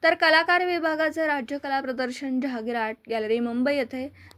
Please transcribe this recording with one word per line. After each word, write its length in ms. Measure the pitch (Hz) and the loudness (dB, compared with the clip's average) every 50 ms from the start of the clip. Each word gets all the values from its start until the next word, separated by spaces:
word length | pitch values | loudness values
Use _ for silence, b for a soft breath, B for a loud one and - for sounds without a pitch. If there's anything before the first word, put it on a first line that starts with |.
| - | 4
तर 100 | 330 349 | 2 2
कलाकार 520 | 339 349 320 311 320 330 330 349 359 370 | 4 4 4 6 4 4 4 2 2 4
विभागाचे 600 | 359 349 339 320 320 311 302 320 311 311 330 320 311 | 2 0 0 0 0 0 2 0 0 0 0 0 0
राज्य 300 | 294 285 262 220 285 285 | 0 -2 -2 -6 -8 -8
कला 220 | - 285 277 262 | -4 -2 -2 -2
प्रदर्शन 580 | 269 262 262 233 254 247 254 254 285 269 254 254 | -2 -2 -4 -2 -4 -4 -4 -6 -6 -4 -2 -2
जहागीर 360 | 247 277 254 233 220 226 240 | -2 -2 -4 -4 -4 -4 -2
आर्ट 340 | 233 220 220 220 _ _ - | -2 -2 -4 -6 _ _ -6
गॅलरी 300 | 220 226 220 214 220 240 | -4 -4 0 0 0 0
मुंबई 360 | 240 240 233 240 254 285 285 | 0 -2 0 0 0 2 2
येथे 320 | 285 262 247 - 254 254 285 B B B B B | 0 -2 -4 -4 -8 -8 -10 B B B B B